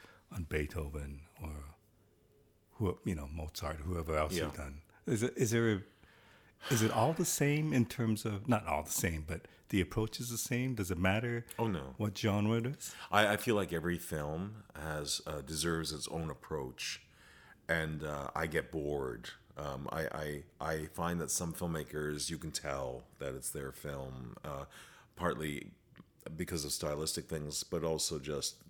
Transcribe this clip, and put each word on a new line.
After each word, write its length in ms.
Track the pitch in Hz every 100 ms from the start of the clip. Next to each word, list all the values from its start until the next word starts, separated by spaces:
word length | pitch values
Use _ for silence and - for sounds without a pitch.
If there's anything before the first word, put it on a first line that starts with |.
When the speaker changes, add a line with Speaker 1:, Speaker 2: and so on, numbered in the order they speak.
| - - -
Speaker 1:
on 120 | - 80
Beethoven 720 | 78 73 87 73 73 71 71 78 -
or 80 | 78 73 71 - _ _ _ _ _ _ _ _ _ -
who, 200 | 98 -
you 100 | -
know, 140 | 82 69
Mozart, 440 | 78 80 - 78 78
whoever 320 | 76 87 80 78
else 160 | 76
Speaker 2:
Yeah. 100 | 87
Speaker 1:
you've 120 | 78 73
done, 240 | 73 71 - - -
is 160 | 113
it, 100 | 123 -
is 160 | 113
there 180 | 117 117
a, 120 | 101 104 - - - - - - - -
is 100 | 117
it 80 | 110
all 220 | 113 120
the 120 | 165
same 480 | 170 - 143 147 156
in 120 | 139 113
terms 380 | - 113 107
of, 240 | 113 101 113
not 180 | 113 -
all 160 | 76
the 80 | 76
same, 320 | - 92 80 76
but 160 | 82 - - -
the 120 | 101
approach 380 | 87 - 110 -
is 120 | 120
the 80 | 117
same? 360 | - 120 131
Does 160 | 117 90
it 80 | 87
matter 460 | 92 104 120 120 117 -
Speaker 2:
Oh, 120 | 113
no. 260 | 90 67 64
Speaker 1:
what 200 | 104 98
genre 380 | 110 101 104 117
it 80 | 117
is? 280 | 151 - - -
Speaker 2:
I, 160 | 101 107
I 20 | 104
feel 180 | -
like 180 | 104 92
every 240 | 85 82 85
film 680 | - 80 73 78 98 110 -
has, 460 | - 78 76 73 -
uh, 160 | - 76
deserves 500 | 69 78 82 82 78
its 160 | 76 -
own 220 | 82 80
approach, 720 | 69 - 78 65 62 - - - - - - - - -
and, 340 | 82 80 78
uh, 260 | 76 73 69
I 120 | - 82
get 240 | 78 -
bored. 580 | 80 73 73 64 57 - - - -
Um, 320 | 73 67 69
I, 100 | 80 -
I, 360 | - 76 73 - -
I 260 | 80 80 76
find 260 | - 85 87
that 100 | 76
some 220 | - 85
filmmakers, 760 | 80 87 80 69 76 76 76 71
you 100 | 80
can 120 | 78
tell 540 | - 76 67 65 64 - -
that 140 | 71
it's 160 | 65 -
their 200 | 76 67
film, 640 | - 76 69 67 65 62 53
uh, 200 | - 69 71 - - - -
partly 540 | - 87 65 76 73 - - _ - - - - 80
because 280 | 87 87
of 80 | 71
stylistic 540 | - 78 73 78 - -
things, 340 | 80 73 73
but 220 | - 85
also 340 | 82 78 - 78
just 380 | 69 71 - - -